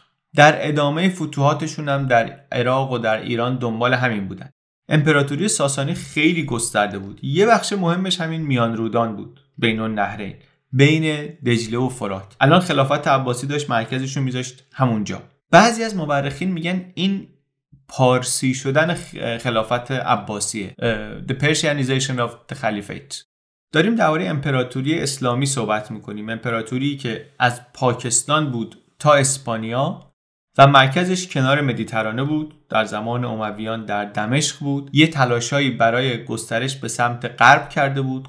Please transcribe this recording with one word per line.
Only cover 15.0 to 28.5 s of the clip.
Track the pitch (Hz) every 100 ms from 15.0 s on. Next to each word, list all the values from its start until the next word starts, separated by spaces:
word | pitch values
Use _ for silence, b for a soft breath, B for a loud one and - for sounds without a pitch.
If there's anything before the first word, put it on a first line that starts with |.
| 98 95 - _ -
بعضی | 170 233 226
از | 226 196
مورخین | 147 143 139 - 185
می‌گن | 170 165 185 - -
این | 190 196 - _ _ _ _ _ -
پارسی | - 127 127 127 - 131
شدن | 127 135 147 165 165
خ-، | - -
خلافت | 117 117 127 113 110 123 -
عباسیه، | 131 98 113 98 104 - 110 95 -
اه، | 117 107 107 110
the | -
Persianization | - 147 160 156 147 131 135 135 127
of | 117 - -
the | 127
Caliphate. | 110 104 101 - - - - _ _ _ _
داریم | 151 196 226
درباره | 165 160 185
امپراتوری | 147 143 131 123 131 135 165
اسلامی | 143 - 123 123 139
صحبت | 135 107 107 107
می‌کنیم، | 107 104 104 110
امپراتوری | 113 123 113 110 127 143 139
که | 123 107 - -
از | 123 120 -
پاکستان | - 127 120 123 - - 151 147